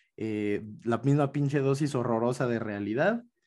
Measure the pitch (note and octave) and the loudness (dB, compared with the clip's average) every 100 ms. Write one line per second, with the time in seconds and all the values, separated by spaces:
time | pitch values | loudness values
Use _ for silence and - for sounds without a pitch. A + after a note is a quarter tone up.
0 | _ - A2 G#2+ G#2 G2+ A2 G#2+ A2+ A#2 | _ -8 -4 -2 0 -2 -4 -8 -2 0
1 | B2+ C#3+ C#3 C#3+ C#3+ D3 C3+ C#3 D3+ C3+ | 4 4 2 0 0 2 2 2 0 0
2 | A#2 A2+ A#2+ A#2+ B2+ A#2 G#2+ G#2 G#2 A2+ | 0 2 0 0 0 -2 -4 -4 -2 0
3 | F3 A#3 - _ | 2 0 -4 _